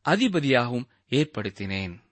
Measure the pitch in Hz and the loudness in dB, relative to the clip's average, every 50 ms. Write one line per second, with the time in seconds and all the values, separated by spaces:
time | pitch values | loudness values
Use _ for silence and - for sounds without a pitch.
0 | - 143 160 202 254 254 180 170 143 139 131 123 123 120 123 123 127 - _ _ | -2 0 2 2 2 2 2 2 2 4 4 4 2 2 -2 -4 -6 -8 _ _
1 | _ - - 135 151 147 - - 104 104 92 - 101 98 98 95 95 92 87 - | _ -2 0 0 0 0 -2 -6 -6 -6 -6 -8 -6 -6 -4 -4 -4 -6 -8 -12
2 | _ _ | _ _